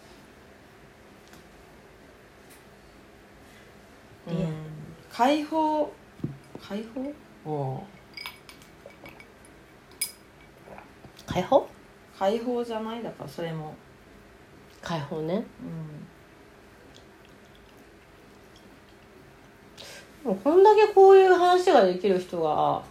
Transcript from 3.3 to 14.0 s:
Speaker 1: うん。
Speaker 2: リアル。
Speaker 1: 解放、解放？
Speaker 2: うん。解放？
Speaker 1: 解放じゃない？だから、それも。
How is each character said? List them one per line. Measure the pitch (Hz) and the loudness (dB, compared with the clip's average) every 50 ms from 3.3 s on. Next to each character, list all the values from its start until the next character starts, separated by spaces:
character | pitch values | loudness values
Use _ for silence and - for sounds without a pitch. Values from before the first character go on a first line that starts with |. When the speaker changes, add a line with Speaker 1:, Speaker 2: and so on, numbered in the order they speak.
| - - - - - - - - - - - - - - - - - - - 175 | -20 -20 -20 -20 -20 -20 -20 -20 -20 -20 -20 -20 -20 -20 -20 -20 -20 -20 -14 -10
Speaker 1:
う | 170 | -6
ん。 | 165 | -6
Speaker 2:
リ | 165 | -6
ア | 160 | -6
ル。 | 156 156 156 156 - - - - - - - - | -6 -8 -12 -14 -16 -18 -18 -20 -20 -20 -20 -16
Speaker 1:
解 | - - 233 269 294 311 294 | -4 -2 0 2 2 0 -2
放、 | - 320 320 311 311 302 302 294 - - - - - - - - - - - - - - - | -4 -4 -2 -2 0 0 -2 -4 -6 -8 -18 -20 -20 -20 -12 -12 -12 -12 -12 -20 -20 -20 -20
解 | - - 196 214 226 226 - | -16 -12 -10 -10 -10 -10 -10
放？ | 269 262 285 294 - - - - - - | -10 -10 -10 -12 -14 -20 -20 -20 -18 -12
Speaker 2:
う | 156 151 143 139 131 131 - | -10 -8 -6 -6 -6 -8 -10
ん。 | - - - - - - - - - - - - - - - - - - - - - - - - - - - - - - - - - - - - - - - - - - - - - - - - - - - - - - - - - - - - - - - - - - - - - | -14 -16 -20 -20 -20 -20 -20 -16 -16 -16 -18 -20 -20 -20 -20 -20 -20 -20 -20 -20 -20 -20 -20 -20 -20 -20 -20 -20 -20 -20 -20 -20 -20 -20 -20 -20 -20 -20 -20 -20 -20 -20 -12 -12 -12 -12 -12 -18 -20 -20 -20 -20 -20 -20 -20 -20 -20 -20 -20 -20 -20 -20 -20 -20 -20 -20 -20 -20 -12
解 | - - 180 180 | -8 -6 -6 -2
放？ | - 262 330 - - - - - - - - - - - - | 2 2 2 2 0 -16 -20 -20 -20 -20 -20 -20 -20 -10 -4
Speaker 1:
解 | 190 196 220 233 | -4 -2 -2 -2
放 | 233 254 247 240 240 | -4 -6 -6 -6 -6
じ | 233 226 | -6 -8
ゃ | 214 | -10
な | 220 220 226 | -8 -10 -10
い？ | 233 214 | -10 -12
だ | 165 | -14
か | - - - | -14 -14 -16
ら、 | 143 | -16
そ | - - | -12 -12
れ | 170 165 160 | -10 -10 -10
も。 | 160 151 156 156 - - - - - | -10 -12 -14 -16 -20 -20 -20 -20 -20